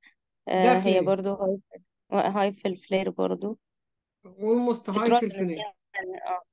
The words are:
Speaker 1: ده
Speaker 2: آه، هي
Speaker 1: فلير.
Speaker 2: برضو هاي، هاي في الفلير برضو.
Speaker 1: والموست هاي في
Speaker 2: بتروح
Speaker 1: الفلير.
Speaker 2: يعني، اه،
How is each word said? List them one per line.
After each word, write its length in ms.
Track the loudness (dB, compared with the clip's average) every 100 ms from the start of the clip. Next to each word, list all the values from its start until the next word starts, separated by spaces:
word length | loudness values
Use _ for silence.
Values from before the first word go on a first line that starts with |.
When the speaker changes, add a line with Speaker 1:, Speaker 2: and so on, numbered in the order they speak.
| -20 _ _ _ -2
Speaker 1:
ده 60 |
Speaker 2:
آه، 240 | 2 4 4
هي 40 |
Speaker 1:
فلير. 220 | 4 2
Speaker 2:
برضو 320 | 2 0 -2
هاي، 260 | -2 -2 -4 -8 -20 _ _ _
هاي 400 | -2 0 0 -2
في 160 | -2 -6
الفلير 420 | -6 -2 -2 -2
برضو. 480 | -2 -2 -2 -6 -8 _ _ _ _ _ _
Speaker 1:
والموست 640 | -20 -4 0 2 2 -2 -2
هاي 80 | 0
في 60 |
Speaker 2:
بتروح 180 | 4 4
Speaker 1:
الفلير. 360 | 2 -2 -4 -4
Speaker 2:
يعني، 580 | -8 -12 _ -10 -8 -8 -6
اه، 160 | -8 -10